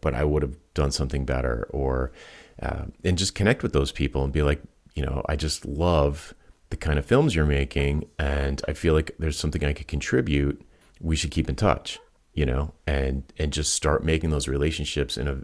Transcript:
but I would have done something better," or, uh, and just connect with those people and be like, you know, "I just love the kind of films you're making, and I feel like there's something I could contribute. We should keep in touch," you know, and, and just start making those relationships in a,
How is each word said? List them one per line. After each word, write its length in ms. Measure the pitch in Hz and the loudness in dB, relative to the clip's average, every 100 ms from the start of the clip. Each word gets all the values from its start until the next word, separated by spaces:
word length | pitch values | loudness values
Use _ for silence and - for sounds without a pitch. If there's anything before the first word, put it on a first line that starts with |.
but 100 | 76 | -2
I 120 | 60 | 0
would 180 | 76 73 | 2 2
have 160 | 69 65 _ | 0 -6 _
done 160 | - 71 | 0 0
something 320 | 73 69 69 | 0 -2 -2
better," 420 | 64 64 62 58 - | -2 0 0 -2 -4
or, 420 | 67 67 64 65 - - - - - | -2 0 0 -2 -8 -20 -20 -20 -8
uh, 220 | - 69 - - | -6 -6 -8 -4
and 120 | 90 87 | 0 0
just 180 | 98 | 0
connect 280 | - 104 135 | 2 2 4
with 100 | 87 | 2
those 180 | 69 69 | 2 0
people 320 | - 67 67 | 0 -2 0
and 100 | 69 | 0
be 100 | 73 | 2
like, 180 | 73 76 - _ - | 2 0 -4 _ -12
you 80 | - | -6
know, 180 | - - - | -4 -4 -2
"I 80 | - | -2
just 280 | 76 - | -2 -4
love 680 | - 71 87 82 71 73 - - - - - | -6 0 2 4 4 0 -10 -20 -20 -20 -10
the 60 | - | -6
kind 220 | 80 73 | 0 0
of 80 | - | 4
films 280 | 127 156 | 4 4
you're 120 | 82 76 | 4 2
making, 580 | 71 67 71 71 73 - - | 2 0 0 0 0 -4 -4
and 420 | 71 71 69 69 - | -2 0 -2 -2 -4
I 40 | |
feel 180 | 76 82 | -2 2
like 200 | 78 78 - | 2 2 -4
there's 200 | 80 - | -4 -2
something 260 | 78 73 | -2 0
I 80 | 71 | -2
could 160 | 73 - | -2 -4
contribute. 720 | 71 - 64 - 71 71 - - _ _ - | -4 0 0 2 2 2 -2 -10 _ _ -8
We 160 | 82 78 | -2 0
should 140 | 76 | 0
keep 180 | 82 73 | 0 0
in 80 | 65 | 2
touch," 420 | 101 - - - - _ _ | 2 2 -2 -14 -16 _ _
you 100 | 78 67 | -2 0
know, 280 | 65 76 - - | 0 -2 -4 -2
and, 360 | 69 67 67 - - | 0 0 -2 -6 -4
and 140 | 76 | -2
just 200 | 76 73 | -2 -2
start 300 | - 76 73 | 0 0 2
making 260 | 80 80 80 | 2 0 2
those 160 | 73 67 | 0 0
relationships 680 | 69 78 78 71 76 67 - | 0 0 -2 -4 -4 -4 -4
in 100 | 71 | -4
a, 100 | 65 | -6